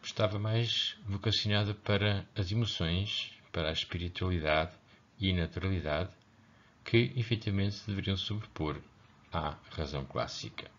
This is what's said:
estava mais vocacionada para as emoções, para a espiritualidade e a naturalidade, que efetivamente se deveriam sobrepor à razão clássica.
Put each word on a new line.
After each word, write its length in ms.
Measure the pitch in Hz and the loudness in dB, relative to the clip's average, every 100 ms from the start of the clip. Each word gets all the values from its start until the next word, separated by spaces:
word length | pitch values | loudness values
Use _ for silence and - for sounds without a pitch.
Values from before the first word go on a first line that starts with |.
estava 360 | - - 107 101 | -12 0 0 2
mais 600 | 107 113 117 - - - - | 0 2 2 0 -2 -4 -6
vocacionada 640 | 98 110 101 107 104 104 | -2 0 0 2 2 2
para 560 | 104 - 101 104 101 95 - | -2 2 4 4 2 -2 -4
as 160 | 90 | 0
emoções, 800 | 107 110 - 82 85 101 - - - - | 2 0 0 2 2 0 -2 -6 -10 -10
para 200 | - 78 | -2 0
a 20 | |
espiritualidade 1040 | 80 - 87 87 - 92 87 78 76 82 - _ - _ - | 0 -2 -4 -4 -2 0 2 4 4 2 -4 _ -20 _ -2
e 100 | 95 | 2
a 60 | 92 | 2
naturalidade, 760 | 82 - 92 95 76 76 92 - _ - - - - _ | 0 0 0 0 0 0 -2 -6 _ -20 -20 -20 -20 _
que 300 | - 113 123 | 2 4 4
efetivamente 600 | - 113 110 - 98 98 | 0 -2 0 0 0 0
se 120 | 104 - | -2 -6
deveriam 300 | 98 95 95 | -4 0 -2
sobrepor 640 | - 104 107 - 78 73 - - - - - | -2 -6 -8 -4 -4 -4 -10 -20 -20 -20 -6
à 280 | 85 76 78 - | -4 -4 -6 -12
razão 340 | - 76 71 67 | -6 -4 -4 -4
clássica. 640 | - 60 - - - - | -4 -4 -6 -10 -12 -16